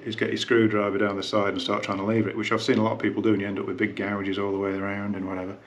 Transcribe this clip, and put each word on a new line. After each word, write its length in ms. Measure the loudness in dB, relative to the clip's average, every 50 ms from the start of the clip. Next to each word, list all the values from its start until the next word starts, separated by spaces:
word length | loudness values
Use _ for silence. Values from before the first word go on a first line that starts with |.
| -6
is 100 | -6 -4
get 140 | -2 -2 -2
your 100 | -2 -4
screwdriver 580 | 0 4 6 6 6 6 4 2 0 0 2
down 200 | 2 0 0 0
the 60 | -2
side 300 | -4 0 0 2 2 2
and 80 | -2 -2
start 220 | -2 -2 -2 -2
trying 160 | -2 -2 -4 -2
to 60 | 0
lever 240 | 2 2 2 2 2
it, 80 | 0
which 160 | -2 0 0
I've 100 | 0 0
seen 160 | 2 2 4 4
a 40 |
lot 100 | 4 2
of 60 | 0 0
people 220 | 0 0 0 2
do, 120 | 2 2
and 80 | 2 2
you 80 | 0 -2
end 100 | -4 -4
up 80 | -4
with 100 | -6 -2
big 200 | -2 -2 -2 -2
gouges 420 | -4 -4 -4 -4 -4 -2 -2 -2 -2
all 140 | -2 -2
the 60 | -2 -2
way 140 | -2 -2
around 440 | -2 -2 -4 -4 -4 -4 -4 -4 -4
and 100 | -4 -4
whatever. 300 | -6 -6 -6 -6 -8 -10 -14 -18